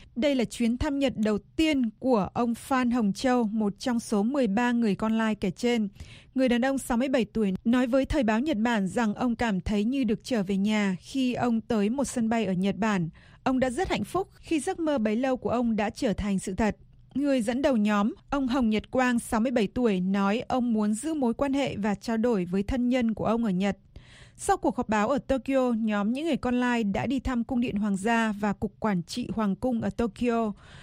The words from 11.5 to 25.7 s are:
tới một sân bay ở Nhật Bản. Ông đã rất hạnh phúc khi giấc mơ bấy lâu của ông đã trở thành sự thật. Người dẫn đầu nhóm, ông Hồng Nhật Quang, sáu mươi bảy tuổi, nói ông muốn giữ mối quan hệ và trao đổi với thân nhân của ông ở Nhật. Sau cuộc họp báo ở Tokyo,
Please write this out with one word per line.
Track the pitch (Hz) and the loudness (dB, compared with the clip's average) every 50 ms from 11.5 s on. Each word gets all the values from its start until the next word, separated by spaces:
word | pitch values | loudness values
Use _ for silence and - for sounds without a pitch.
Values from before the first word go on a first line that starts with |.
| 226 226 | 0 -2
tới | - - 240 214 196 214 | -2 -2 0 0 0 0
một | 240 285 254 | 0 -2 -4
sân | - - 254 226 220 | -4 -2 -2 -2 0
bay | 240 233 220 | 0 0 0
ở | 185 185 | 0 0
Nhật | 170 185 202 185 | 0 0 -2 0
Bản. | 180 214 220 208 185 165 156 - - - - - - - | 0 0 0 0 0 -2 -4 -6 -12 -20 -20 -20 -6 -4
Ông | 262 262 262 | -2 0 2
đã | 254 254 | 0 0
rất | 233 294 381 - | 0 -2 -2 -2
hạnh | 370 262 202 | -2 -4 -4
phúc | - - 359 403 - - | -4 -4 -4 -4 -4 -8
khi | - - - 330 302 | -18 -6 -4 -2 -2
giấc | 240 381 370 349 | -2 -2 -4 -2
mơ | 330 311 285 269 | -2 -2 0 0
bấy | 214 220 214 | 0 0 0
lâu | 233 262 269 262 247 | 0 0 0 -2 -2
của | - - | -2 -2
ông | 214 247 247 233 220 | -2 0 0 0 0
đã | 208 208 214 | 0 -2 -2
trở | - - 285 233 180 | -4 -2 -2 -2 0
thành | - 190 208 196 185 | 0 -2 -2 -2 -2
sự | - - 185 | -2 -4 -2
thật. | - 226 208 196 - - - - - - - - | 0 0 0 0 -4 -10 -20 -20 -20 -20 -10 -6
Người | 254 285 285 269 262 | -4 0 0 2 2
dẫn | 208 220 233 262 | 0 0 -2 0
đầu | 285 302 262 220 | 2 2 2 4
nhóm, | 202 214 208 202 202 240 349 - - - | 2 2 4 2 2 0 -2 -4 -6 -4
ông | 277 285 269 247 | -2 -2 0 0
Hồng | 240 285 240 220 | 0 2 2 2
Nhật | 214 208 - - | 2 0 -2 -2
Quang, | - 254 254 247 240 233 | 0 2 2 2 2 0
sáu | - - - 220 | -2 -2 0 0
mươi | 220 269 | 0 2
bảy | 240 247 202 185 | 2 2 0 0
tuổi, | - 254 247 233 190 185 | 0 0 0 2 2 2
nói | 180 190 196 202 196 196 208 254 | 0 0 0 2 2 2 0 0
ông | - - - 262 247 247 220 | -2 -2 -2 -2 0 0 0
muốn | 214 208 208 220 | 0 0 0 -2
giữ | 214 - 320 320 | -2 -2 -4 -2
mối | 302 262 226 226 | 0 0 -2 0
quan | - 285 285 269 | 0 -2 0 0
hệ | 285 269 - - | 0 0 -2 -2
và | 208 196 220 196 | -4 -2 -2 -2
trao | - - 240 226 220 | -4 -4 -4 -2 0
đổi | 220 247 233 190 175 | 0 0 0 0 -2
với | 175 180 196 202 | -2 -2 -2 -2
thân | - 269 247 247 240 | -2 -2 -2 0 0
nhân | 254 254 240 226 208 | 0 0 0 0 -2
của | - - | -2 0
ông | 196 220 233 233 | 0 0 0 0
ở | 220 | 0
Nhật. | 180 180 196 202 190 - - - - - - - - - - - - - - | 0 0 0 0 -2 -4 -8 -18 -20 -20 -20 -20 -20 -20 -20 -20 -18 -6 0
Sau | - 392 359 | 0 0 2
cuộc | - 302 202 - | 2 0 0 0
họp | 240 - | -2 0
báo | 220 208 202 226 | 2 2 2 2
ở | 285 240 | 0 -2
Tokyo, | - - 269 262 - - 269 262 254 247 | 0 0 -2 -2 0 0 2 2 2 2